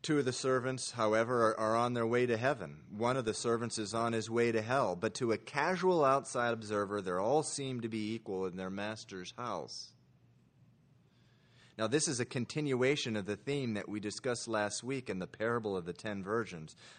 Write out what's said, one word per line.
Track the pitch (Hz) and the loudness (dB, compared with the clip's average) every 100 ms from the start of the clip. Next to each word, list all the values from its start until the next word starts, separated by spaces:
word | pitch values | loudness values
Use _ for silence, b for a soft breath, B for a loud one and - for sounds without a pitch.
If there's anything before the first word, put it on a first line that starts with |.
Two | - 151 | 2 2
of | 127 | 2
the | |
servants, | 123 135 131 127 131 - | 0 0 2 0 -4 -6
however, | 120 110 110 117 123 110 | 0 4 4 4 4 4
are, | 107 | 4
are | 110 113 | 2 4
on | 120 | 2
their | 120 113 | 2 2
way | 120 123 | 4 4
to | 110 | 2
heaven. | 127 135 80 76 - 104 | 2 0 -6 -12 -12 -2
One | 117 131 | 2 2
of | 110 | 0
the | 101 | 0
servants | 120 117 117 117 | 0 0 0 -4
is | 101 | -2
on | 113 117 | 0 0
his | 113 107 | 0 0
way | 117 120 | 2 4
to | 113 | 2
hell. | 107 135 110 87 | 2 2 2 0
But | 110 - | -2 -2
to | 117 | 0
a | 107 | 0
casual | - 143 156 185 185 175 | 0 0 0 2 4 6
outside | 135 135 - 127 120 | 6 4 2 0 0
observer, | 117 107 107 98 104 | 0 0 0 0 -2
they | 92 | 0
all | 90 107 151 | 0 4 2
seem | 151 - 135 127 | 2 -6 -4 -4
to | 113 | -4
be | 110 107 113 | -4 -4 -6
equal | 113 95 95 | -4 -4 -2
in | 90 | -4
their | 92 | -6
master's | 98 104 110 - 95 92 - | -4 -6 -8 -10 -12 -12 -8
house. | 120 92 67 - - _ _ _ _ _ _ _ - _ _ _ _ b b b b b b - | -6 -6 -6 -12 -14 _ _ _ _ _ _ _ -20 _ _ _ _ b b b b b b -4
Now, | 110 | 2
this | 143 156 | 2 2
is | 123 | 0
a | 120 | -2
continuation | 131 117 156 151 127 127 147 123 107 | -2 -2 -2 0 4 4 2 0 -2
of | 95 | -2
the | 104 | -4
theme | - 143 127 | -2 -2 -2
that | 104 92 | -2 -4
we | 104 | -4
discussed | 104 - 131 120 - | -4 -4 -4 -4 -2
last | 110 104 - | 0 0 -2
week | 120 135 123 | -4 -6 -4
in | 95 | -6
the | 87 | -6
parable | - 110 120 110 95 | -4 0 0 0 -2
of | 85 | -4
the | |
ten | 85 110 101 | -8 -6 -6
virgins. | 92 113 98 87 78 - B | -2 -2 -2 -10 -12 -16 B